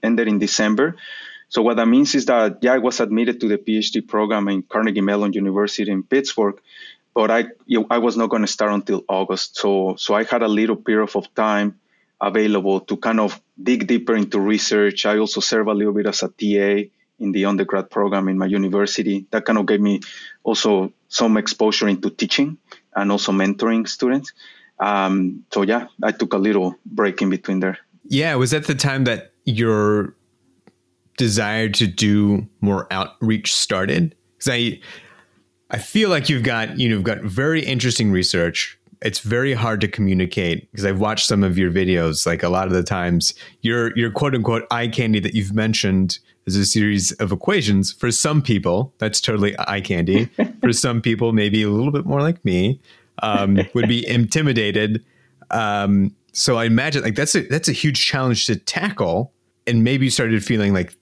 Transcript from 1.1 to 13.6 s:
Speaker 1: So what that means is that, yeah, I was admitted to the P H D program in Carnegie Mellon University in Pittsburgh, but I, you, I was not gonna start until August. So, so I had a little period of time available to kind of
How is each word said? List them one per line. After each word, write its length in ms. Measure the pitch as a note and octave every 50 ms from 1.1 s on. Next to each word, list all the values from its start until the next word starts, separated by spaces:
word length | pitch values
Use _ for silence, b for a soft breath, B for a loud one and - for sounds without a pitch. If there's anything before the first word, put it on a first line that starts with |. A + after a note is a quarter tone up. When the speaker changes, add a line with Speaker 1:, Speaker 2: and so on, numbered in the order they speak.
| B B B B B B B B
Speaker 1:
So 140 | - A#2+ A2
what 140 | A#2+ A2+
that 100 | A#2 A2+
means 280 | A2+ A#2+ C3 C#3+ C#3 -
is 120 | C3+ A#2
that, 320 | A#2 B2 A#2 A2 G#2 F#2 - -
yeah, 120 | B2+ C3
I 40 | C3
was 220 | A#2 B2+ A#2 -
admitted 400 | A#2 G2+ G#2+ A2+ A#2+ A#2+ A#2 A#2+
to 80 | A#2+ A2
the 100 | G#2 G2+
P 200 | - A2+ G#2+ G#2+
H 140 | G#2 - -
D 80 | A2
program 480 | G2+ - - G#2+ G#2+ G#2 A2 G#2 G2+ G2+
in 140 | G2 F#2+ F#2
Carnegie 380 | - - A2 A2 A2 G2 G2+
Mellon 320 | G2 G2 G2+ G#2 G#2 G2+ F#2
University 580 | G#2 G2 G2 F#2 G2+ G#2 G#2 - - G#2 G#2
in 140 | G2+ F#2+ F#2
Pittsburgh, 560 | - C3 C#3 C3+ - - - G#2+ G2+ G2+ - B B B B B B B B B _ _
but 160 | A#2 G#2+ G#2+
I, 160 | A2+ A#2 A#2 A#2+ - - _
you, 200 | - A#2+ A2+ G#2+ -
I 80 | A#2+ A#2+
was 180 | A2+ A#2+ G#2
not 140 | A#2 A2+ G#2+
gonna 160 | A#2+ A2 G#2+
start 260 | G#2 - - G#2+ G#2 G#2
until 320 | G2+ F#2+ - G2 - - -
August. 480 | G2 F#2+ G2 - A#2 - - - -
So, 400 | - - G2+ G2 F#2+ F#2+ F#2 F#2
so 180 | - - - G#2
I 80 | G#2+ A2+
had 200 | - B2 A#2+ A#2
a 60 | G#2+
little 280 | G#2+ G#2 A2+ A2 A2
period 380 | - - - A2 G#2+ G#2+ G#2 -
of 200 | G2+ F#2 - _
time 460 | - A2 G#2+ G#2 G#2 G#2 G#2 G2 - _ _ _ _ _ _ _ _
available 600 | G2+ G2+ G2+ A2 G#2+ G#2+ G#2 G2 F#2 G2 G2 F#2+
to 160 | - - B2+
kind 240 | A#2+ - A2 A2+ A2+
of 200 | G#2+ G2 - - _ _ _ -